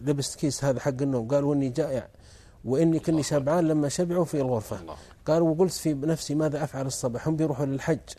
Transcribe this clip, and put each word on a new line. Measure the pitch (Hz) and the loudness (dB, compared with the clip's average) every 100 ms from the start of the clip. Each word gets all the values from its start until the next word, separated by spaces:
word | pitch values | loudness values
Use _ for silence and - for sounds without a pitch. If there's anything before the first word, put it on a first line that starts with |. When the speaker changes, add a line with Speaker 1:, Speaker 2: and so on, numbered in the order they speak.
Speaker 1:
لبست | 131 143 135 - | -2 -2 -2 -2
كيس | - - | -4 0
هذا | 139 120 | 0 0
حق | 147 127 | -2 -2
النوم". | 143 127 113 | 0 0 0
قال: | 143 | 0
"وإني | 143 143 135 | 2 2 0
جائع | 123 151 131 - - - - - - 110 | 0 -2 -2 -6 -16 -20 -20 -20 -12 -2
وإني | 131 165 165 | 2 4 4
كني | 170 | 2
Speaker 2:
الله | 160 | 0
Speaker 1:
شبعان | 135 147 135 170 160 | 2 0 2 2 2
لما | 156 143 | 2 0
شبعوا | - 175 175 165 | 0 0 0 0
في | 151 | 0
الغرفة". | 131 120 - 101 | 0 0 -2 -8
Speaker 2:
الله. | 82 73 - - - | -10 -14 -18 -10 0
Speaker 1:
قال: | 160 | 2
"وقلت | 165 156 185 | 4 4 2
في | - 160 | 2 -2
نفسي: | 143 147 160 - 147 | 0 0 -2 0 0
ماذا | 156 143 | 0 0
أفعل | 151 135 135 | -4 -4 -6
الصباح؟ | 131 127 117 156 | -4 -4 -2 -2
هم | 160 | 0
بيروحوا | 156 127 139 | 0 0 -2
للحج | 135 - 185 - | -2 -2 -2 -4